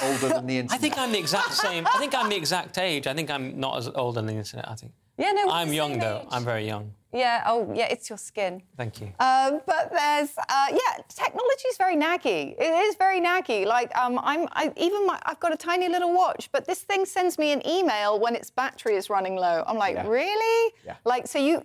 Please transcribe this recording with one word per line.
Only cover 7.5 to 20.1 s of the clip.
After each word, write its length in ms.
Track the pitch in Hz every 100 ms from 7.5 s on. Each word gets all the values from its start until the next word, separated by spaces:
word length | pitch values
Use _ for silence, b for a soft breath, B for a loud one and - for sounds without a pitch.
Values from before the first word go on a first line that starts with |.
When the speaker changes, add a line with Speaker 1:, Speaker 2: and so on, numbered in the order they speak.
| 233 190
Speaker 3:
yeah, 120 | 214 226
it's 240 | 240 -
your 80 | 208
skin. 440 | - 214 185 185 - -
Speaker 2:
Thank 240 | 113 -
you. 80 | 104 -
Speaker 3:
Um, 400 | 254 262 269 294 -
but 240 | 320 311
there's, 420 | 339 294 294 294 -
uh, 280 | - 269 269
yeah, 320 | 349 508 - -
technology's 720 | - 508 - 494 554 523 -
very 180 | 381 311
naggy. 580 | 311 359 269 180 - -
It 140 | 320 330 415
is 80 | -
very 260 | 381 370
naggy. 440 | 349 370 359 214 208
Like, 320 | 240 240 -
um, 220 | 247 247
I'm, 280 | - 302 330
I, 220 | - 311 -
even 320 | 349 415 381
my, 100 | - -
I've 140 | 311
got 140 | 339
a 20 | 311
tiny 320 | 320 359 359
little 260 | 359 349
watch, 360 | 359 349 - -
but 140 | 539 -
this 140 | 370
thing 240 | - 392 381
sends 320 | 381 359 320
me 160 | 302
an 120 | 285 -
email 540 | 359 339 214 208 214
when 160 | 233 233
its 140 | -
battery 460 | - 262 - 233 196
is 140 | 190
running 280 | 196 190 190
low. 260 | 180 165 -
I'm 120 | 220
like, 180 | 196 -
Speaker 1:
Yeah. 120 |
Speaker 3:
"Really?" 640 | 190